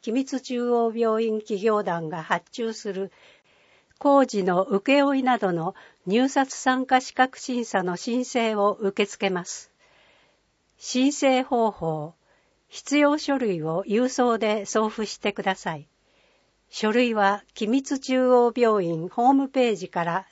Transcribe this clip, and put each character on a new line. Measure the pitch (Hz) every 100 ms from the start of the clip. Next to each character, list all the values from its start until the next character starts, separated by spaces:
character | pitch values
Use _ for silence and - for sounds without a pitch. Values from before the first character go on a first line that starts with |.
君 | - 240 269
津 | 262
中 | - 247 240
央 | 240 226
病 | 220 226 220
院 | 226 214
企 | 214 202
業 | 220 208
団 | 196 170 160
が | 165
発 | 160 226 -
注 | - 226
す | 220 208
る | 185 196 _ - _ _ _ _ _ _ -
工 | 294 277 254
事 | 208
の | 185 180
請 | 190 196 269 285
負 | 277 269
な | 254 240
ど | 196
の | 170 165 - - _ 180
入 | 220 262
札 | 277 269
参 | - 262 254
加 | 254 254
資 | 262
格 | - 262 -
審 | - 247
査 | 220 196
の | 180 175
申 | - 247 247
請 | 240 226 214
を | 202 -
受 | 202 208 202
け |
付 | - 196
け |
ま | 180 175
す。 | - - _ _ _ _ _ _ _ _ _ _ _
申 | - 254 269
請 | 294 269 254
方 | 262 247 226
法、 | - 160 156 151 - _ _ _ _ _
必 | - - 294
要 | 285 302
書 | 294 277
類 | 233 175
を | 156 170 220
郵 | 208 254
送 | - 247 226
で | 214 202 196
送 | 220 214
付 | 220 208
し | -
て | 208
く | 202
だ | 190
さ | 190 185 156
い。 | 151 _ _ _ _ _ _ _ _
書 | - 214
類 | 233 240
は | 220 196 202 -
君 | - 214 269
津 | 269 269
中 | - 254 254
央 | 247 240
病 | 233 233 208
院 | 170 165 175
ホ | - 247
ー |
ム | 277 269
ペ | 269 240
ー |
ジ | 190 -
か | 185
ら | 170 170 -